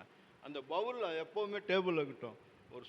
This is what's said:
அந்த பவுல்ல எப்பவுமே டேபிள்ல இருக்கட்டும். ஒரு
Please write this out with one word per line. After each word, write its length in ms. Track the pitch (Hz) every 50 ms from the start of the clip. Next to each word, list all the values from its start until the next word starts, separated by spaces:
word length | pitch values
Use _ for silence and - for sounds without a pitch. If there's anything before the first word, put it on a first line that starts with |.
| 82 - - - - - - - -
அந்த 160 | 135 147 143 131 135
பவுல்ல 340 | 156 180 214 240 247 240 214
எப்பவுமே 560 | 175 160 160 160 160 - 214 208 208 202 202 - -
டேபிள்ல 260 | 185 190 185 180 170
இருக்கட்டும். 420 | 160 147 135 127 - - 117 107 - - - - - - -
ஒரு 140 | 123 123 120